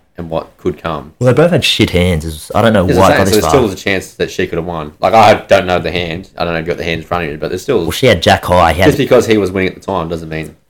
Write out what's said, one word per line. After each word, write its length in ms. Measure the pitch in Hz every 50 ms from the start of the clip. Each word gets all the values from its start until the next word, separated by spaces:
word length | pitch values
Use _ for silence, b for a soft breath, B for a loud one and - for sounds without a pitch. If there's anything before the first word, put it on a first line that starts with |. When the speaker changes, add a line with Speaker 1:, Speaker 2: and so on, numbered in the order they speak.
| _ _ - -
Speaker 1:
and 100 | 85 82
what 260 | 82 80 - - _ _
could 200 | - 92 82 -
come. 360 | - 82 78 71 67 - _ -
Speaker 2:
Well, 140 | 123 127
they 40 | 117 127
both 80 | 165 175
had 120 | - 127 -
shit 260 | - - - 110 -
hands. 340 | - 85 87 92 87 78 78
It 40 | 80
was, 240 | 78 76 - - -
I 60 | 98
don't 100 | 107 113 110
know 120 | 101 90
Speaker 1:
That's 120 | 95 92 92
Speaker 2:
why 60 | 95 95
Speaker 1:
what 20 |
Speaker 2:
it 20 | -
Speaker 1:
I'm 40 | -
Speaker 2:
got 60 | 95 98
Speaker 1:
saying, 60 | -
Speaker 2:
this 0 |
Speaker 1:
so 40 | 107
there 100 | 87 80
still 100 | - 135
Speaker 2:
far. 80 | 120 101
Speaker 1:
was 100 | 90 -
a 20 |
chance 320 | - 98 95 92 90 - -
that 160 | - 87 76
she 160 | - - 92
could 100 | - - 85
have 80 | 82
won. 280 | 87 85 80 76 73 - -
Like, 140 | - 92 110
I 200 | 110 107 110 107 - -
don't 200 | - 104 98 92
know 120 | 92 90 87
the 120 | 82 80
hand. 400 | 85 87 87 85 82 90 98 - -
I 80 | - 85
don't 80 | 87
know 60 | 82 82
if 60 | 80
you've 100 | 82 82
got 20 | -
the 60 | 82
hand 160 | 85 82 80
in 60 | 78
front 180 | - 87 87 85
of 60 | 73
you, 80 | 76 76
but 100 | - 71
there's 140 | - 92
still 180 | - - 131 98
Speaker 2:
Well, 100 | 82 -
she 160 | - - 131
had 160 | 123 101 85
jack 220 | - 104 95 - -
high. 300 | - 90 90 85 82 80
He 60 | 85
had 60 | 95
Speaker 1:
just 120 | - - -
because 280 | 92 - 127 120 107
he 120 | 113 110 107
was 120 | 98 92
winning 200 | 92 98 92 92
at 40 | -
the 60 | -
time 280 | - - 98 90 82 82
doesn't 200 | 87 82 82 80
mean 280 | 80 78 78 76 76 _ _ _